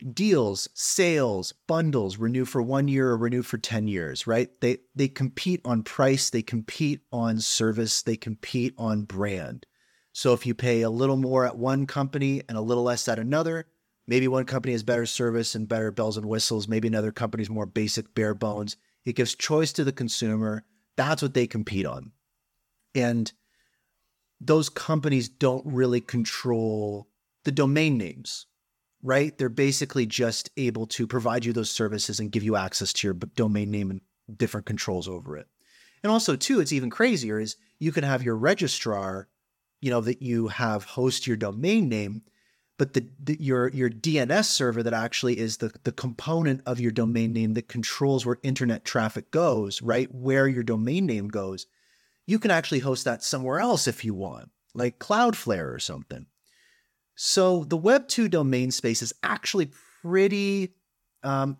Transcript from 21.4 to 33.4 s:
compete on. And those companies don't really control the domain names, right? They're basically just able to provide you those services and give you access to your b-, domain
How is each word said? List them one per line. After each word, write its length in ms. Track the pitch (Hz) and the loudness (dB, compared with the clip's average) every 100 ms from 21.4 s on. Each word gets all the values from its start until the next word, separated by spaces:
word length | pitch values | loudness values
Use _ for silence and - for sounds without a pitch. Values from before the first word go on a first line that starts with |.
| 120 | 0
compete 400 | 113 - 98 80 | -2 -4 -2 -2
on. 280 | 65 - _ _ _ _ _ _ _ _ 135 | -6 -14 _ _ _ _ _ _ _ _ 0
And 360 | 120 117 110 - _ _ _ _ _ _ _ _ _ - | 0 0 -2 -8 _ _ _ _ _ _ _ _ _ -6
those 300 | 143 160 143 | 4 4 4
companies 580 | - - 160 147 135 113 | -4 -2 0 2 0 0
don't 380 | - 135 131 147 | 0 2 2 -2
really 340 | 127 127 123 | 2 4 2
control 1080 | 117 123 110 - 127 117 110 107 104 104 - _ _ _ | 0 -2 -2 -2 0 0 0 -2 -2 -6 -12 _ _ _
the 80 | 156 | -2
domain 460 | 139 139 147 156 127 | 2 4 4 2 2
names, 480 | 87 67 - - - _ _ _ _ _ | -2 -8 -12 -12 -14 _ _ _ _ _
right? 340 | 127 135 147 - | 0 2 2 0
They're 120 | 127 | -2
basically 560 | 117 139 139 139 139 110 | 2 2 2 -2 0 0
just 460 | - 117 - - - | 0 0 -2 -6 -4
able 320 | 123 110 113 | -2 -2 -4
to 180 | - 110 | -4 -2
provide 380 | 123 117 120 | 0 0 0
you 80 | 117 | 0
those 180 | 117 107 | -2 -2
services 520 | - 107 104 - 104 | 0 -2 -2 -4 -4
and 100 | 107 | -2
give 120 | 110 | -2
you 120 | 104 104 | 0 0
access 380 | 95 - 95 | 0 -4 -2
to 140 | - 104 | -2 -2
your 60 | |
b-, 140 | 90 - | -2 -4
domain 340 | - | 0